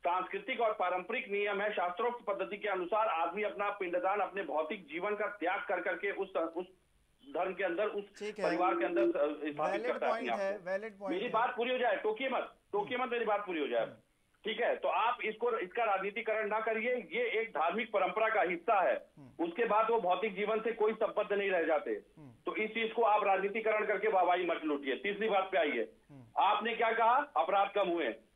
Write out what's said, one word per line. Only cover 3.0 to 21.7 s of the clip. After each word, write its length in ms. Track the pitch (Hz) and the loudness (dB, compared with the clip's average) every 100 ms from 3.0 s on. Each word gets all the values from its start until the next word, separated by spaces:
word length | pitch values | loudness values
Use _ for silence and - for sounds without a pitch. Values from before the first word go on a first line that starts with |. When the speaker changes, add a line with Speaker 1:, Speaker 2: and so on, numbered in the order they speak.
| 220 | 2
Speaker 1:
आदमी 340 | 165 170 190 | 2 0 0
अपना 280 | 208 196 202 | -4 -2 0
पिंडदान, 500 | 202 185 175 185 202 | 2 4 2 2 2
अपने 220 | 185 190 | 2 -2
भौतिक 440 | 170 147 160 214 156 | 0 0 0 -2 -6
जीवन 280 | 156 202 | -4 -2
का 120 | 208 208 | 0 -2
त्याग 340 | - 160 190 | -2 0 0
कर 200 | - 185 | 0 0
करके 300 | 190 175 202 | 0 -2 -2
उस, 260 | 196 190 185 | -2 -2 0
उस 300 | 165 175 185 - _ _ _ _ 135 | -2 -2 -8 -12 _ _ _ _ -8
धर्म 200 | 143 190 | -2 -2
के 100 | 185 | 0
अंदर, 220 | 190 170 214 | -2 0 0
उस 320 | 208 202 - | -2 -8 -10
Speaker 2:
ठीक 200 | 208 208 | -10 -2
है। 60 | |
Speaker 1:
परिवार 300 | 180 170 180 | 0 2 2
के 100 | 175 | 2
अंदर 260 | - 170 170 | 0 2 2
स्थापित 500 | - 147 147 151 147 | 4 0 0 -6 -2
Speaker 2:
वैलिड 0 | |
Speaker 1:
करता 60 | 151 | -2
है 280 | 202 233 | -2 -2
अपने 140 | 247 143 | -2 0
Speaker 2:
point 220 | 226 247 | 0 -2
Speaker 1:
आप 80 | 214 | -2
Speaker 2:
है, 200 | 196 202 | -2 -4
Speaker 1:
को। 120 | 175 | -4
Speaker 2:
valid 280 | 190 220 202 | -4 -6 -10
point 140 | 196 | -6
Speaker 1:
मेरी 120 | 339 | -4
Speaker 2:
है। 60 | 233 | 0
Speaker 1:
बात 260 | 220 240 220 | 0 0 0
पूरी 140 | 240 | -2
हो 80 | 254 | 0
जाए, 180 | 240 185 | 0 2
टोकिए 320 | 214 220 262 | 0 -2 -2
मत, 260 | 240 - - _ | -2 -4 -12 _
टोकिए 240 | 202 165 247 | -4 -2 -2
Speaker 2:
हम्म। 100 | 254 | -2
Speaker 1:
मत, 60 | |
मेरी 120 | 233 | -2
बात 220 | 214 208 196 | 0 0 -2
पूरी 140 | 170 | -2
हो 60 | 135 | 0
जाए, 160 | 117 | 0
Speaker 2:
हम्म। 120 | 110 - _ _ _ _ | 0 -6 _ _ _ _
Speaker 1:
ठीक 160 | 202 220 | -6 0
है। 160 | 226 - | 0 2
तो 120 | 180 | 0
आप 300 | 165 220 240 | 2 0 0
इसको, 340 | 214 214 240 226 | -6 -2 -2 -2
इसका 260 | 180 233 | -4 -2
राजनीतिकरण 640 | 226 190 190 208 226 214 214 | 0 0 -2 -4 -4 -2 0
ना 120 | 214 | -2
करिए, 340 | 220 220 226 254 | 0 -2 0 -2
ये 440 | 175 185 240 214 | -4 -4 -2 -2
एक 100 | 226 | -4
धार्मिक 420 | 151 160 196 226 | -2 0 0 -2
परंपरा 360 | 208 185 190 220 | 0 0 2 0
का 140 | 214 | 2
हिस्सा 380 | 175 175 - 208 | 2 0 2 4
है। 280 | 165 117 - - | 4 2 -4 -20
Speaker 2:
हम्म। 260 | 135 - | -20 -4
Speaker 1:
उसके 200 | 170 170 | -4 0
बाद 260 | 220 208 220 | 2 2 4
वो 100 | 226 | 2
भौतिक 340 | 180 180 214 | 2 0 0
जीवन 260 | 190 202 220 | -2 -2 0
से 120 | 226 | -2
कोई 200 | 220 214 | 0 0
संबद्ध 400 | 220 208 - 202 | 2 -2 0 0
नहीं 180 | 202 202 | 0 2
रह 120 | 185 | 2
जाते। 280 | 160 | 2